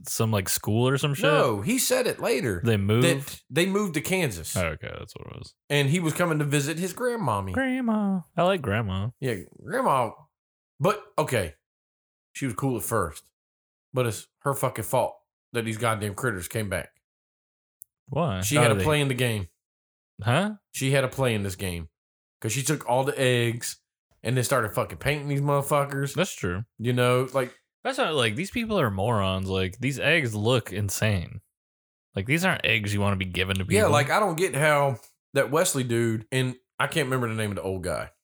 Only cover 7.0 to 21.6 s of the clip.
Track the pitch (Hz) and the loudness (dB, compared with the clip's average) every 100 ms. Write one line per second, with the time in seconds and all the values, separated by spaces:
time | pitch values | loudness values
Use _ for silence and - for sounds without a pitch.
7 | 247 233 147 101 95 92 262 262 233 214 | -2 0 0 0 0 -2 0 0 0 0
8 | 202 190 - - 180 196 110 107 107 95 | 2 0 -2 0 2 2 0 0 0 -2
9 | 110 - 131 98 76 - - 240 226 135 | -4 -4 -4 -4 -8 -16 -6 -2 2 2
10 | 113 - - _ _ _ _ - 165 208 | 0 -4 -20 _ _ _ _ -2 0 0
11 | - - 151 120 85 - _ _ _ _ | -4 -4 0 0 -2 -6 _ _ _ _
12 | _ _ _ - 135 110 135 113 - 113 | _ _ _ -8 -6 -2 -2 -2 -2 -2
13 | 85 - - _ _ _ _ _ _ 127 | -2 -6 -18 _ _ _ _ _ _ -2
14 | 120 101 - _ 143 135 131 - 101 127 | 0 -2 -10 _ -4 0 -2 -2 -2 0
15 | 104 - _ _ _ 117 113 107 117 104 | 0 -4 _ _ _ -4 -4 0 0 0
16 | 104 98 127 95 85 113 104 90 - _ | -2 -2 -4 -4 -4 -4 -4 -4 -6 _
17 | _ _ _ _ _ _ _ - - _ | _ _ _ _ _ _ _ -20 -20 _
18 | - 135 165 92 98 147 117 101 151 151 | -6 -2 -2 -2 0 4 4 4 2 2
19 | 139 123 127 107 90 _ _ _ _ _ | 2 0 0 0 -4 _ _ _ _ _
20 | _ - 101 139 208 214 _ - 135 139 | _ -6 0 2 0 -6 _ -4 2 2
21 | 127 135 127 107 98 90 | 2 0 0 0 -2 -4